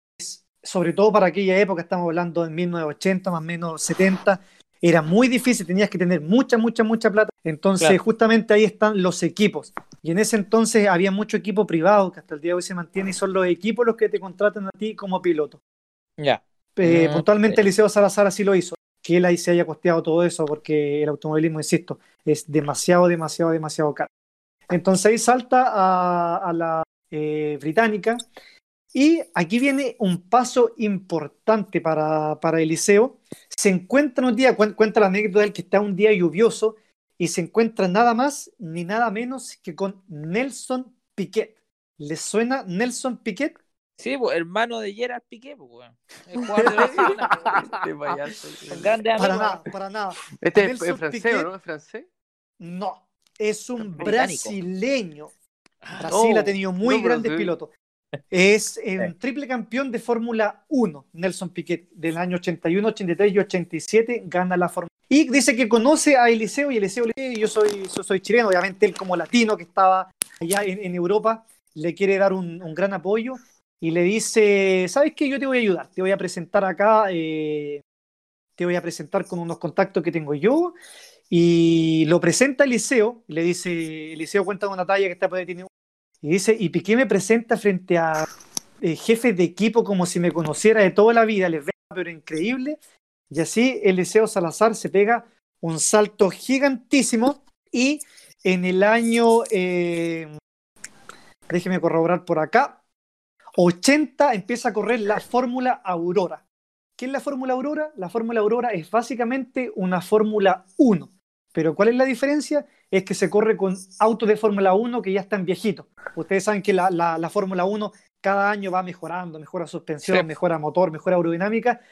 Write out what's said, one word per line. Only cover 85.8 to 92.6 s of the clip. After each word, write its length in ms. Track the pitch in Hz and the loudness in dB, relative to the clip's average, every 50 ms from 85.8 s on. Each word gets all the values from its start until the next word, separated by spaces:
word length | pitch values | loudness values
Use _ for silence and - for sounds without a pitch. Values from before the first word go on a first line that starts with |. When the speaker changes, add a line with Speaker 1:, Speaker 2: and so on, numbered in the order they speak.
| _ _ _ _ _ _ _ _ | _ _ _ _ _ _ _ _
Speaker 1:
y 80 | - 147 | -2 0
dice, 260 | 175 196 190 226 220 | 0 2 4 2 2
"Y 120 | 226 196 160 | 2 0 -2
Piqué 260 | - 170 - 196 220 | -2 -2 0 2 2
me 120 | 247 269 | 2 2
presenta 500 | 196 - 190 185 - 220 233 233 - 233 | 2 2 0 2 2 2 2 2 0 -2
frente 400 | 226 208 208 190 180 185 - 180 | 0 0 0 0 0 0 0 0
a, 280 | 170 165 160 156 156 156 - - - - _ - - - _ _ - | 0 2 0 0 -2 -4 -4 -8 -14 -16 _ -14 -14 -14 _ _ -6
eh, 140 | - 170 156 | -6 -6 -4
jefes 400 | - - - 233 226 - 247 196 | -2 0 0 2 2 2 0 2
de 80 | 170 175 | 2 0
equipo 400 | 165 - - 202 226 226 233 226 | 0 0 0 0 2 2 0 0
como 220 | 190 202 180 175 | 0 0 -2 -2
si 140 | 175 - 180 | -2 0 0
me 120 | 175 175 | 0 0
conociera 520 | 147 170 160 151 147 - - 214 226 220 196 | 0 -2 -4 -4 -2 2 4 4 6 6 4
de 80 | 180 | 4
toda 220 | - 202 214 226 233 | 6 6 6 6 6
la 120 | 233 226 | 6 4
vida, 240 | 220 220 196 185 175 | 4 2 0 0 0
les 160 | 165 151 139 | -2 -4 -6
ve, 60 | 170 - _ _ - 175 | -8 -10 _ _ -12 -10
pero 160 | 185 175 170 | -10 -10 -10
increíble", 680 | 165 156 - - 156 156 180 226 262 262 | -12 -16 -12 -8 -6 -4 -4 -4 -4 -4